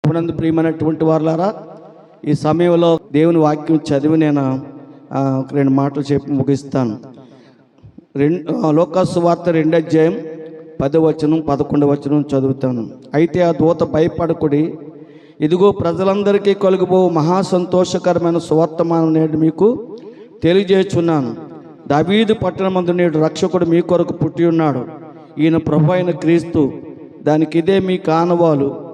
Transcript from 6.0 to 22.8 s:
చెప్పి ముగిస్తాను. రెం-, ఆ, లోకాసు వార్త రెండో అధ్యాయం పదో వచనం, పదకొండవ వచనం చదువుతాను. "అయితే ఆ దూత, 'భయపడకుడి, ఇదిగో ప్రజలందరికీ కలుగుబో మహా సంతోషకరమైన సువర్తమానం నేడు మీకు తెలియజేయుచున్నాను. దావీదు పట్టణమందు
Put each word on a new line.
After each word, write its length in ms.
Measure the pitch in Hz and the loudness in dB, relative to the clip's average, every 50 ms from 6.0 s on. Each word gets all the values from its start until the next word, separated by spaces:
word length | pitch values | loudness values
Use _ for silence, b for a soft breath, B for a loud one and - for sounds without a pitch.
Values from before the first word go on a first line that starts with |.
| 139 135 143 | -4 -2 -2
చెప్పి 180 | 135 - - | -2 -2 -4
ముగిస్తాను. 680 | 147 135 127 131 139 135 143 139 - 135 127 110 104 120 113 - - B B B B B B B B B B _ _ _ - - _ - _ _ _ | -2 2 2 2 2 0 -2 -4 -2 -2 -2 -2 -4 -8 -12 -20 -20 B B B B B B B B B B _ _ _ -20 -20 _ -20 _ _ _
రెం-, 500 | 139 143 151 170 - 151 - - 247 202 | 0 2 2 0 -2 -4 -6 -4 -2 0
ఆ, 60 | 156 | 2
లోకాసు 480 | 147 156 175 - 165 185 185 - - 175 | 2 2 2 2 0 -2 -2 0 0 0
వార్త 300 | 170 175 170 170 - 175 | 2 2 0 0 0 0
రెండో 280 | 165 160 151 160 170 | 0 2 2 2 2
అధ్యాయం 400 | 165 160 170 156 160 156 165 156 156 - - - - - - - - - - - - | 0 0 2 2 4 4 2 0 -4 -10 -12 -14 -14 -16 -16 -18 -18 -20 -20 -8 -4
పదో 200 | 131 139 147 160 | -4 0 2 2
వచనం, 400 | 160 156 151 160 151 147 160 160 | 2 2 0 0 0 0 0 0
పదకొండవ 500 | 156 147 143 131 147 - - 147 143 143 | 0 -2 -2 -2 0 0 0 2 2 2
వచనం 300 | 143 143 - 139 147 147 | 0 0 -2 -2 0 0
చదువుతాను. 680 | 143 147 139 135 131 135 131 131 - 127 127 117 110 101 - - - - - | 0 0 -2 0 0 0 -2 -2 -4 -4 -4 -4 -8 -10 -12 -18 -14 -4 0
"అయితే 280 | 147 165 165 - 180 | 0 0 2 2 0
ఆ 100 | 175 170 | 0 0
దూత, 320 | 165 170 160 165 170 160 165 | 2 2 2 0 2 0 -2
'భయపడకుడి, 960 | 147 139 156 165 170 165 - 170 160 165 - 160 151 143 147 156 170 - - - - B B B B B B B B B B | -2 2 0 0 0 0 -4 -4 -4 -2 -2 0 0 0 0 0 -2 -4 -10 -16 -18 B B B B B B B B B B
ఇదిగో 300 | 156 151 170 180 196 208 | 0 0 2 4 4 2
ప్రజలందరికీ 800 | 190 196 - 170 170 170 190 196 190 202 202 202 202 202 202 202 196 | 2 2 -4 -4 -2 0 0 0 0 0 0 2 0 2 2 0 0
కలుగుబో 560 | 196 202 190 190 185 185 185 185 185 185 180 | 2 2 0 2 2 0 2 2 2 4 2
మహా 320 | 165 160 147 165 180 190 | 2 2 2 2 2 0
సంతోషకరమైన 960 | 185 - 190 180 180 - - 180 185 180 - 180 - 180 175 175 170 170 170 | 0 0 0 -2 0 0 0 0 0 0 -2 -2 0 0 0 0 0 0 -2
సువర్తమానం 760 | 170 165 - 151 160 165 160 160 165 165 165 170 165 160 160 160 | -2 -2 0 2 2 2 0 0 -4 -2 0 0 0 2 2 2
నేడు 240 | 160 160 156 151 | 2 0 0 0
మీకు 600 | 151 160 160 156 - 185 220 254 - 233 - - B B B B B B B B - - | 0 0 0 2 2 2 2 2 0 -8 -14 -16 B B B B B B B B -2 0
తెలియజేయుచున్నాను. 920 | 165 180 196 202 180 196 190 185 196 180 170 170 170 160 147 131 117 113 - - - - - - - - - - | 2 2 2 2 4 2 2 2 2 0 0 0 2 0 0 -2 -4 -8 -10 -14 -18 -18 -20 -20 -20 -20 -20 -4
దావీదు 460 | - 180 - 160 170 202 214 226 196 220 | 0 0 0 2 2 2 2 2 2 0
పట్టణమందు 580 | 214 190 185 175 - 190 190 190 185 | 0 0 -4 -4 -2 -4 -2 0 0